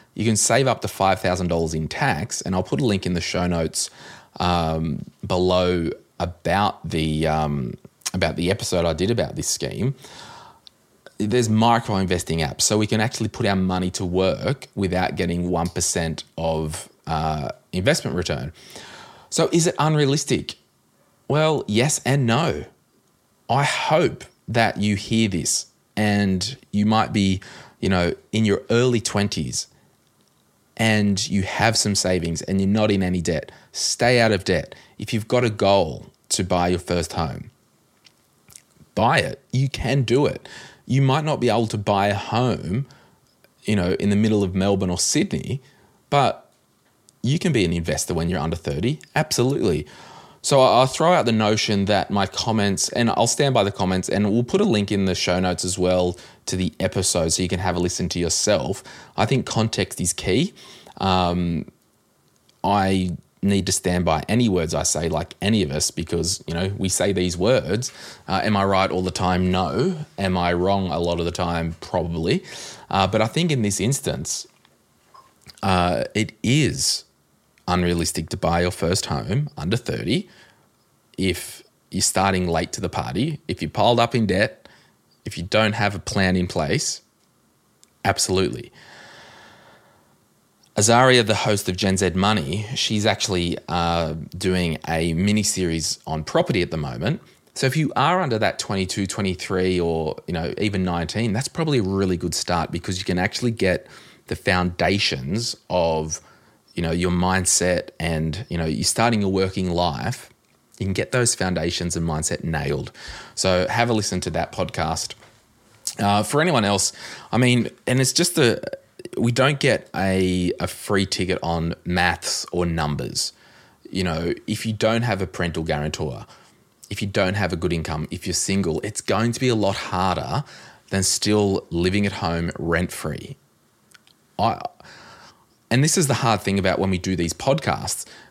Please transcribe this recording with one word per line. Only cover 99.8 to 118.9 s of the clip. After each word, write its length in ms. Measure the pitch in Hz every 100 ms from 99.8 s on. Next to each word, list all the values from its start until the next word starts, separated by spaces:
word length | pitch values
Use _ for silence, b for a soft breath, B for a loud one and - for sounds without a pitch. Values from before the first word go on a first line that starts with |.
| 85 80 78 - -
you 60 |
know, 200 | 85 82 -
even 260 | 107 95
nineteen, 480 | 90 85 85 107 117
that's 160 | 104 -
probably 300 | - 160 135
a 60 |
really 340 | 95 98 95 87
good 160 | 87
start, 380 | - - 87 80
because 280 | 90 - 92
you 60 | -
can 140 | 90
actually 320 | 95 - 123
get 360 | 110 92 85 - B B B -
the 80 | -
foundations 1200 | - 90 90 87 87 101 - 69 67 104 120 - -
of, 520 | 90 82 78 80 - b b b b _
you 80 | -
know, 100 | 85
your 200 | 87 90
mindset 800 | 87 90 92 92 - 90 87 - -
and, 460 | 85 80 80 76 -
you 100 | 85
know, 80 | 80
you're 200 | 62 90
starting 380 | - 117 110
a 60 | 98
working 420 | 95 95 98 92
life. 580 | 85 87 71 - - - _ _ _ _ -
You 60 | 95
can 80 |
get 180 | 92 -
those 240 | 127 117 -
foundations 640 | 92 87 85 - 87 85
and 100 | 82
mindset 380 | 78 78 - 82
nailed. 480 | 78 71 71 - B B B B -
So 320 | 95 90 -
have 220 | 110 120
a 40 |
listen 280 | 110 101 92
to 80 | 87
that 240 | 85 85
podcast. 640 | - 85 - 80 82 - - B B _ _ _ _ - -
Uh, 240 | 101 104
for 180 | - 143
anyone 220 | 175 131
else, 300 | 101 98 - B B B B
I 80 | 120
mean, 320 | 123 123 - - -
and 140 | 127
it's 140 | 131
just 220 | - 175 165
the, 280 | 120 - - - _